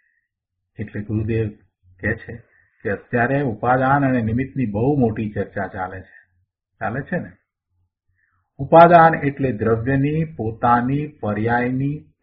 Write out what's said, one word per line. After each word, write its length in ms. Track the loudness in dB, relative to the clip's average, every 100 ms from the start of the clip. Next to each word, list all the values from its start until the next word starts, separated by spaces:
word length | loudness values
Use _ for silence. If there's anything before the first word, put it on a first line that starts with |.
| _ _ _ _ _ _ _ -14
એટલે 220 | -10 -10
ગુરુદેવ 480 | -6 -4 -2 -2 -4 -8 _ _ _ -8
કહે 160 | -6 -6
છે 400 | -10 -18 -20 _ _ _
કે 80 | -8
અત્યારે 500 | -8 -4 0 0 0
ઉપાદાન 640 | -2 -2 0 2 2 2 2
અને 160 | 0
નિમિત્તની 440 | 0 -2 -4 -6 -4
બહુ 300 | -2 0 2
મોટી 320 | 0 -2 -6
ચર્ચા 360 | -6 -8 -8 -8
ચાલે 340 | -8 -10 -10
છે. 260 | -16 -20 _ _ _ _ _ -10
ચાલે 220 | -8 -6
છે 160 | -6 -6
ને? 140 | -8 -16 _ _ _ _ _ _ _ _ _ _ _ -12
ઉપાદાન 720 | 4 8 10 8 6 4 -2
એટલે 240 | -2 -4
દ્રવ્યની 720 | -2 0 0 0 0 0 -2
પોતાની 840 | -4 -6 -8 -2 2 2 2 -2 -4
પર્યાયની 1040 | -8 -6 -2 0 0 -2 -2 -4 -6 -12 _